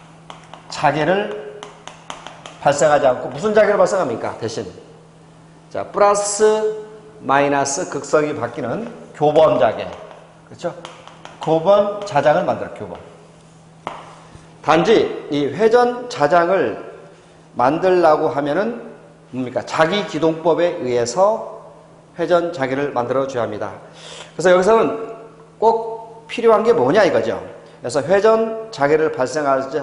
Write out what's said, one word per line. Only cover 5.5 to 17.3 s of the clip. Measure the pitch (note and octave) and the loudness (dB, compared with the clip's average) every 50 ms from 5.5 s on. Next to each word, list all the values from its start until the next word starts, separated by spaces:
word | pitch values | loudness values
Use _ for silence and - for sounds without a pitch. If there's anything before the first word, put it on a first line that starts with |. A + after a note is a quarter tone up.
| - - - - | -20 -20 -20 -12
자, | - G2+ G2 - | -10 -10 -10 -4
플러스 | - F#3 G3+ G3+ G3+ G3+ G#3 - - - G#3+ G#3+ G#3+ G#3+ G#3+ G#3+ G#3+ - - - - - - - - - | 0 2 4 4 4 2 0 -2 0 2 4 4 4 2 0 -2 -4 -6 -10 -14 -18 -20 -20 -20 -20 -10
마이너스 | - B2+ C3+ C#3 C#3+ C#3+ C#3+ C#3 C3+ C3 - - F3 - | -4 0 2 2 2 2 2 0 -2 -2 -4 -6 -6 -6
극성이 | - D3 C3+ - - D#3 D3+ D3 D3+ | -8 -8 -4 0 0 0 0 0 -4
바뀌는 | D3 D3+ D3 - - C3 A2+ C3 F#3 A3+ - - - - - - | -6 -6 -8 -6 -8 -8 -6 -6 -6 -8 -10 -14 -16 -18 -18 -6
교번 | - D3+ D3 D3 D#3+ D#3 D3 C3+ C3 | -2 0 2 6 6 6 6 6 4
자개, | B2+ A2+ G#2 - G2 F#2 - - - - - - - - - - - - | 2 2 0 -2 -8 -10 -12 -16 -18 -20 -20 -20 -20 -20 -20 -20 -20 -20
그렇죠? | B2 A#2 - E3+ D3 - - - - - - - - - - - - - | -14 -10 -10 -10 -10 -10 -14 -18 -18 -20 -20 -20 -20 -20 -20 -20 -18 -8
교번 | - - D#3+ D#3+ D#3+ F#3 G3+ G#3 G3+ - - - - | -2 0 0 2 4 4 4 4 4 0 -2 -6 -8
자장을 | - C#3 C#3+ C#3 D3+ D3+ F3 F#3+ | -4 -2 2 2 4 2 2 2
만들어, | - A#2 F2+ G#2 F2 - | -2 -2 -4 -6 -10 -10
교번. | - G#2+ F#2 E2+ - - - - - - - - - - - - - - - - - - - - - - - - - - - - - - - - - - | -12 -12 -12 -14 -14 -16 -20 -20 -20 -20 -20 -20 -20 -20 -20 -20 -20 -20 -20 -20 -18 -16 -16 -16 -14 -16 -20 -20 -20 -20 -20 -20 -20 -20 -20 -20 -4 0
단지 | D3 D3+ E3 E3+ G3 A3+ - - - - - - - | 2 2 4 4 4 4 4 4 2 -2 -6 -8 -6
이 | D3 C#3+ D3 | -4 -2 -2
회전 | C3 A#2+ D#3+ A3 A3 A3 A#3+ A#3+ A#3+ - - - - | -2 0 0 2 4 4 4 4 2 0 -4 -8 -10
자장을 | - - D3 D3 F3+ F3 E3+ E3+ F#3+ F#3 C3+ A2 F#2+ - - - - - - - - - - - | -2 0 2 4 4 4 4 4 2 0 0 -2 -4 -6 -10 -14 -18 -18 -20 -20 -20 -20 -20 -20